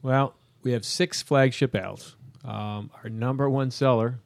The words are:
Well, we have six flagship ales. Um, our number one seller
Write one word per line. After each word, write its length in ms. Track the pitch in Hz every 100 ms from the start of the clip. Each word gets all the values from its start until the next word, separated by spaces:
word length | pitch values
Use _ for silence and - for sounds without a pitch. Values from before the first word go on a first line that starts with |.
Well, 320 | 131 135 139 - _ _
we 80 | 127
have 120 | 120
six 360 | - - 180 -
flagship 520 | - 139 135 - 131
ales. 400 | 101 92 50 - - - -
Um, 460 | 120 107 104 104 107 -
our 80 | 113
number 400 | 110 120 135 139
one 200 | 135 131
seller 480 | - 135 117 117 123